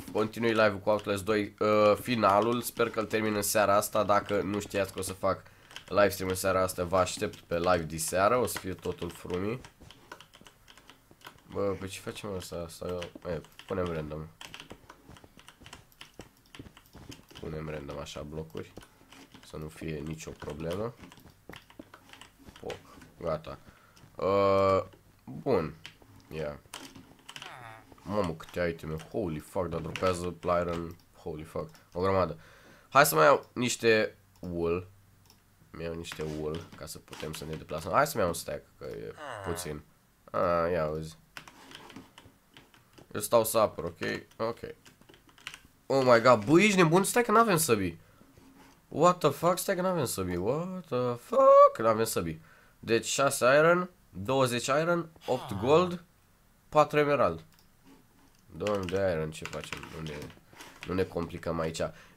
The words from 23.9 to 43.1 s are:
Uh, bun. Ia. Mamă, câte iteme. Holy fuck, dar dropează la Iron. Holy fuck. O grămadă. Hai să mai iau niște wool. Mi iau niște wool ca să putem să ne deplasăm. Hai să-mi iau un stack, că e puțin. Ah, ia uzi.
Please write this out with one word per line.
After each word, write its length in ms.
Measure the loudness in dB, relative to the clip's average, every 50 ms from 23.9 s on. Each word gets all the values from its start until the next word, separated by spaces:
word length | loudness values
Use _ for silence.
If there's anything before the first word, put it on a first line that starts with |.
| _ -20 -20 -20 -10
Uh, 680 | -6 -4 0 0 2 2 2 2 4 4 4 2 2 0 -4 -14 _ _ _ _ _ _
bun. 500 | -18 -16 -8 -2 -2 0 0 0 -4 -8 -14 -20 -20 -20 _ -20 -20 -20 -20 -20 -14 -10
Ia. 260 | -8 -8 -8 -10 -12 -18 _ -18 -18 -18 -18 -20 -20 -20 -20 -20 _ _ -20 -20 -18 -18 -16 -18 -18 -18 -18 -20 -20 -20 _ -20 -18
Mamă, 300 | -10 -6 -4 -4 -2 -4
câte 360 | -6 -10 -14 -12 -6 -4 -4 -4
iteme. 280 | -4 -6 -8 -10 -10 -10 -10 -8
Holy 260 | -6 -6 -6 -4 -6 -8
fuck, 280 | -10 -8 -6 -6 -6
dar 140 | -4 -6 -6
dropează 540 | -8 -8 -6 -2 -2 0 0 -2 -4 -8 -8 -6
la 180 | -4 -2 0 0
Iron. 380 | 0 -2 -4 -6 -8 -10 -14 -18 _ _ _ -16
Holy 200 | -14 -12 -12 -12
fuck. 260 | -14 -10 -10 -10 -10 -10 -16 -20 _ _
O 80 | -6 -2
grămadă. 380 | 0 2 2 2 2 0 -2 -10 -14 -20 -20 -20 -20 -20 -20 -20 _ _
Hai 180 | 4 4 6
să 80 | 6 6
mai 100 | 6 6
iau 260 | 8 6 6 2 -6
niște 640 | _ -4 -4 -2 -2 2 4 4 6 6 4 0 -4 -14 _ _ _ _
wool. 480 | -12 -8 -6 -2 -2 0 -2 -2 -4 -10 -20 -20 _ _ _ _ _ _ -20 _ _ _ _ _ _ _
Mi 120 | -14 -10
iau 120 | -10 -8 -8
niște 300 | -8 -10 -12 -10 -8 -8 -8 -6 -6
wool 260 | -6 -6 -8 -8 -10 -14 -18
ca 100 | -18 -16
să 120 | -16 -16 -18
putem 340 | -18 -20 -16 -12 -12 -12
să 120 | -10 -12 -10
ne 100 | -10 -10
deplasăm. 380 | -12 -10 -10 -10 -8 -6 -2
Hai 140 | 0 0 0
să-mi 140 | 0 0 -2
iau 80 | 0 0
un 100 | -2 -4
stack, 260 | -8 -8 -10 -10 -12 _ _ _
că 60 | -14
e 300 | -12 -12 -12 -12 -12 -14 -14 -14 -14 -12 -10 -8
puțin. 360 | -8 -8 -8 -8 -10 -10 -12 -14 _ _ _ _ _ _ _ _ -6
Ah, 400 | -4 -2 0 2 2 2 0 0
ia 140 | 0 0 -2
uzi. 340 | -2 -4 -6 -8 -10 -14 -18 _ _ _ -20 -20 -20 -20 -20 -20 -20 -20 -20 -20 -20 -20 -20 -20 -20 _ -20 -20 -20 _ _ _ _ _ -20 -20 _ _ _ _ _ _ -20 -20 _